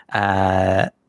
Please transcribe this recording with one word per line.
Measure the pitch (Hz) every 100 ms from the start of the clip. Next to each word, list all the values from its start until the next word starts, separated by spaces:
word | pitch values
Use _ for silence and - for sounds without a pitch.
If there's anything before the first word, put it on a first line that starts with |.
| -
آه، | 107 101 95 95 95 92 95 - -